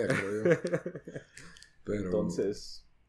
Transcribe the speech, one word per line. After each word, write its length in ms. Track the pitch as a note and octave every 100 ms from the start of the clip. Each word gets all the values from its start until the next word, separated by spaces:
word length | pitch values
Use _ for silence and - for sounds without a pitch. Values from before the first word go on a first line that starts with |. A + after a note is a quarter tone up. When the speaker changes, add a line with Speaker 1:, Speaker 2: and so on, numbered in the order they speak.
Speaker 1:
ella, 40 | A2 C3
creo 280 | G2 G#2+
yo. 160 | C#3+ D#3+
Speaker 2:
<laughs> 1200 | F3 F3 F3 E3+ - D3 - - - - - - -
Speaker 1:
Pero, 180 | G#2 F#2
Speaker 2:
Entonces, 800 | F2 F2 - F#2+ G3+ - - - _